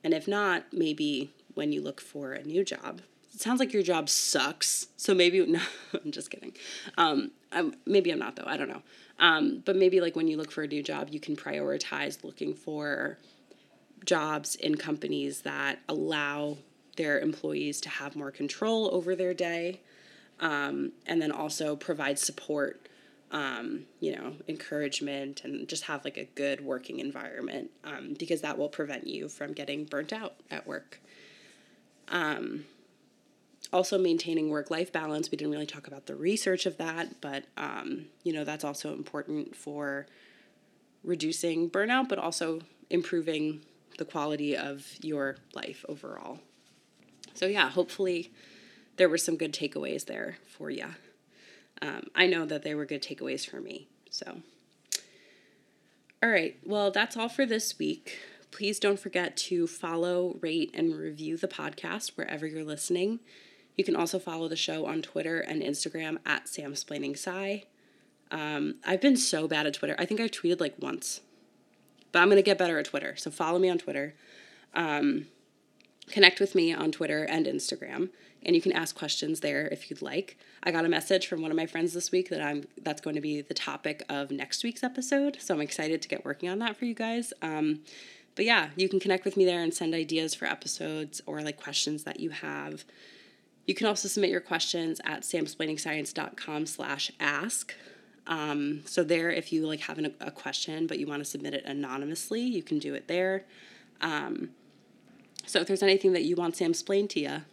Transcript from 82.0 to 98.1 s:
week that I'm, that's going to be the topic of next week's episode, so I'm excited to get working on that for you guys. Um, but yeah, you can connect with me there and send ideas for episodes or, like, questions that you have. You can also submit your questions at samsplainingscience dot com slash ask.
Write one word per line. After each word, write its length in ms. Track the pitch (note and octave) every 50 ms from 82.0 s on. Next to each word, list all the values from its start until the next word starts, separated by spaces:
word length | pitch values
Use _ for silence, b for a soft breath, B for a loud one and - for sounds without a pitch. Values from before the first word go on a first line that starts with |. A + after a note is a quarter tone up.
| E3+ -
week 160 | - F#3 F#3 -
that 140 | F3 D#3
I'm, 240 | D3+ D3 D3 D3 C#3+ - - -
that's 180 | - D#3 D3 D3+
going 160 | - D#3 D3+
to 60 | D3+
be 180 | C#3+ D3+ D3 D3
the 140 | C#3+ - -
topic 500 | - - - C#3+ C#3 - D3+ D3+ D3+ - -
of 200 | D3+ C#3 C#3 C3+
next 320 | - C#3 C#3+ - - -
week's 220 | - A#3 A#3 - -
episode, 540 | B3 B3+ - B3+ - C#4+ C#4 C#4+ C#4+ C#4+ -
so 140 | - - F3+
I'm 80 | D3+
excited 400 | D3+ D3 - - D#3 D#3 E3 D#3+
to 60 | - -
get 140 | - -
working 280 | - D3 D3 - - F3+
on 80 | F#3 G#3
that 180 | A#3 A3+ G#3+
for 80 | - B3+
you 100 | A#3+ A3+
guys. 380 | - A3+ A3+ A3+ A#3+ A#3 - - -
Um, 400 | - D#3+ D#3 D#3 D#3 D3+ D3+ D3+ D#3 B B B B B B B B B _
but 100 | - G#3
yeah, 240 | A3+ A#3 G3+ D#3+ D3+ D3
you 140 | F3 F#3+ F#3
can 100 | F#3+ F#3+
connect 240 | - G3 F#3 F#3 -
with 140 | G3 F#3 G3
me 80 | F#3
there 160 | F3+ F3 F3
and 100 | E3+ D#3+
send 220 | E3+ - F3 D#3+ E3
ideas 400 | E3 D#3+ D3+ D#3+ D#3+ D#3+ D#3 -
for 100 | - -
episodes 800 | C#2 - - - E3 - - D#3+ D#3 D#3 D#3 D#3 D3 D#3 - -
or, 160 | - D3+ D3+
like, 180 | D3+ D3+ D3 -
questions 460 | - C#3+ C#3+ - - D3+ D3+ D3+ D3+
that 160 | D#3 - -
you 80 | - E3
have. 560 | D3+ - - D3+ D3 D3 D3 D3+ D#3 D#3 - B B B B B B B B B B B B B _ _ _
You 80 | - F#3+
can 120 | - G#3+
also 220 | G#3+ G#3 G3+ - G3
submit 220 | - G#3+ F#3+ F3+
your 100 | F#3 F3
questions 600 | - - E3+ E3 - - - E3+ E3 D#3+ D#3+ - -
at 160 | - D#3 -
samsplainingscience 920 | - - - E3 D#3 D3+ - - D#3+ D#3 D#3 D3 - D#3+ D3+ D#3 C#3+ C#3+
dot 240 | - E3 D3+ - -
com 300 | - - - D3+ D3+ D#3
slash 460 | D3+ - - - - C#3+ C#3+ - - - -
ask. 520 | - C#3+ D3 - E3+ A#3 - - - - - B B B B B B B